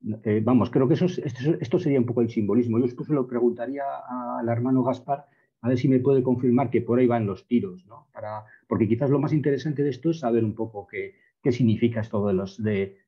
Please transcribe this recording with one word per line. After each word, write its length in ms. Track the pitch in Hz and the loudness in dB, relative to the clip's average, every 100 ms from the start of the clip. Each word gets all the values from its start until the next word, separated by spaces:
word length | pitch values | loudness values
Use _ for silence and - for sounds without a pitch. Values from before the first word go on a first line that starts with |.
| 104 107 | -10 -6
Eh, 180 | 113 107 | -2 0
vamos, 260 | 110 127 95 | 4 4 4
creo 160 | 135 131 | 2 2
que 80 | 160 | 4
eso 100 | 175 | 2
es, 140 | - | -2
esto, 340 | 139 117 143 165 | -6 -4 -2 -2
esto 200 | - 180 | 0 0
sería 200 | 170 139 | 2 2
un 60 | 113 | 2
poco 160 | 120 | 0
el 80 | 113 | 0
simbolismo. 500 | 113 101 113 117 113 | 0 2 2 2 2
Yo 60 | 127 | 0
después 220 | - - | -2 -2
se 60 | |
lo 140 | 151 131 | -2 0
preguntaría 560 | 120 120 120 120 139 139 135 127 127 123 123 | 0 0 0 -6 -6 -6 -8 -10 -10 -8 -6
al 100 | 117 | -2
hermano 340 | 117 123 131 | -2 2 2
Gaspar 420 | 123 123 - 139 - _ _ _ | 2 -2 -4 -6 -6 _ _ _
a 80 | 117 | -2
ver 80 | 123 | 2
si 100 | 139 | 4
me 120 | 131 | 4
puede 240 | 123 135 | 4 2
confirmar 480 | 127 120 127 120 117 | 2 0 2 2 2
que 100 | 113 | 0
por 160 | - 123 | 0 2
ahí 60 | 127 | 2
van 220 | 120 101 | 2 -2
los 180 | 92 - | -4 -2
tiros, 380 | 120 95 92 101 | -2 -2 -8 -20
¿no? 240 | 113 _ | -20 _
Para, 320 | 107 107 107 - - _ | -14 -10 -10 -14 -20 _
porque 200 | 110 107 | 0 2
quizás 240 | 117 143 | 2 2
lo 80 | 139 | 2
más 120 | 143 | 2
interesante 520 | 151 143 139 156 139 | 0 0 -2 -2 -2
de 80 | 143 | -2
esto 180 | 120 165 | -2 -4
es 100 | 165 | -4
saber 240 | 120 117 | 0 2
un 120 | 110 107 | 0 -2
poco 320 | 110 101 98 | -8 -8 -12
qué, 260 | 101 98 - _ _ | -10 -10 -14 _ _
qué 100 | 143 | -2
significa 500 | 120 117 110 117 113 | 2 2 4 2 0
esto 240 | 107 104 101 | -4 -2 0
de 80 | |
los, 280 | 95 95 - | 0 -4 -4
de, 360 | 107 101 98 - | -2 -2 -4 -8